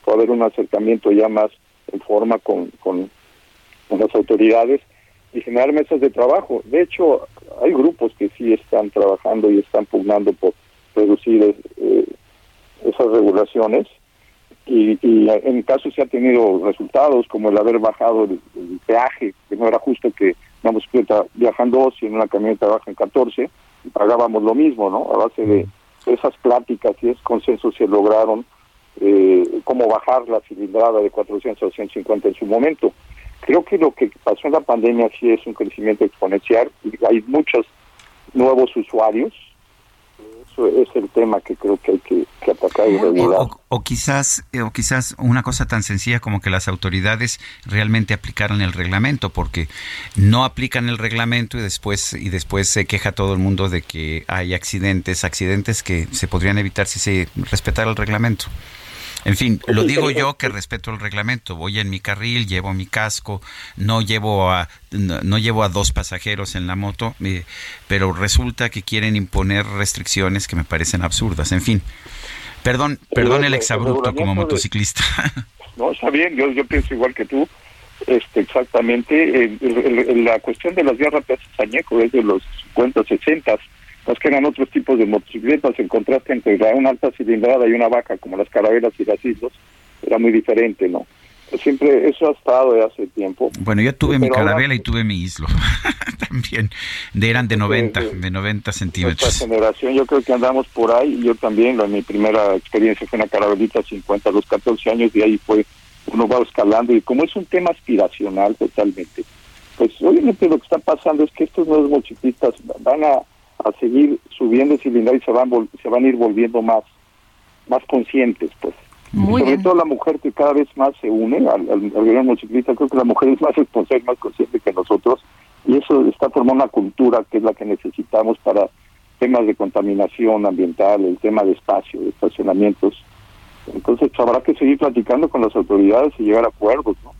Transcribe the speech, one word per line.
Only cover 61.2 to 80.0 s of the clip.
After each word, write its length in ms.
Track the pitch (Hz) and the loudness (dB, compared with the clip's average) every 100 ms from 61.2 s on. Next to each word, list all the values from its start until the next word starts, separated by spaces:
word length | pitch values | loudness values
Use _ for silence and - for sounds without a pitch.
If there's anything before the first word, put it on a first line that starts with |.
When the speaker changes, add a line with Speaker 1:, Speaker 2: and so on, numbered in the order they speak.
| 104 123 - | -4 -6 -8
Speaker 2:
voy 240 | 85 90 104 | -10 -6 -6
en 120 | 101 | -6
mi 100 | 95 | -6
carril, 460 | - 98 113 120 104 | -8 -6 -4 -4 -4
llevo 260 | 92 95 | -4 -4
mi 140 | 95 92 | -6 -6
casco, 560 | 113 107 - - 101 - - - - | -6 -6 -6 -10 -12 -14 -20 -20 -6
no 240 | 98 113 | -2 -2
llevo 500 | 107 110 107 101 92 | -2 -2 -2 0 0
a, 200 | 92 87 - - | 0 -4 -12 -10
no, 280 | 104 95 82 | -4 -4 -2
no 160 | 95 107 | -2 0
llevo 260 | 110 110 | 0 0
a 60 | 101 | -2
dos 240 | 90 101 | -2 -4
pasajeros 640 | - - 90 107 101 98 | -4 -6 -8 -8 -8 -8
en 120 | 92 90 | -8 -6
la 80 | |
moto, 400 | 95 101 - 113 - | -6 -6 -6 -8 -6
eh, 220 | 95 90 85 - - - - | -6 -6 -10 -18 -18 -20 -6
pero 280 | 98 95 | -2 0
resulta 560 | 85 101 - 123 113 117 | -2 0 0 0 -4 -6
que 100 | 110 | -6
quieren 360 | - 110 110 107 | -6 -4 -2 -2
imponer 500 | 95 95 95 101 104 | -2 -2 0 -2 -4
restricciones 800 | 101 98 - - - 92 98 - | -4 -6 -6 -6 -2 -2 -2 -4
que 80 | 85 | -6
me 80 | |
parecen 380 | 76 82 78 87 | -4 -4 -2 -2
absurdas. 500 | 90 - 113 76 76 | -2 -2 -4 -4 -2
En 80 | 90 | -2
fin, 220 | 104 104 - - - - - - - - | 0 -2 -4 -16 -20 -18 -18 -18 -18 -6
perdón, 360 | 127 123 147 143 | -4 -2 -2 -6
Speaker 1:
Sí, 100 | _ | _
Speaker 2:
perdón 260 | 120 120 139 | 0 2 2
Speaker 1:
el, 80 | 143 | 2
Speaker 2:
el 40 | |
Speaker 1:
el 60 | 131 | -2
Speaker 2:
exabrupto 460 | - 110 123 127 | -2 -2 0 -2
como 60 | 123 | -2
Speaker 1:
regulamiento 280 | 131 180 190 | -2 -2 -2
de 120 | 156 | -2
Speaker 2:
motociclista. 500 | 131 104 104 101 - - - 143 - | -2 -4 -4 -4 -2 -2 -2 -4 -6
<laughs> 400 | 117 _ - - | -14 _ -20 -6
Speaker 1:
No, 160 | 147 | -4
está 160 | - - | -2 -2
bien, 260 | 147 175 | 0 -2
yo, 160 | 135 139 | 0 -2
yo 120 | 131 | -2
pienso 300 | 131 143 - | -2 -2 -4
igual 180 | 123 127 | -2 -2
que 140 | 127 107 | -2 -4
tú. 200 | 135 156 - - - - - - | -2 -4 -6 -20 -20 -20 -12 0
Este, 340 | 123 - 113 | 0 0 -4
exactamente, 1040 | 98 131 127 120 117 120 117 151 160 131 | 0 -2 0 0 0 -2 0 0 2 2
el, 140 | 117 107 | 0 -2
el, 380 | 131 117 127 | -2 0 0
el, 260 | 120 | 0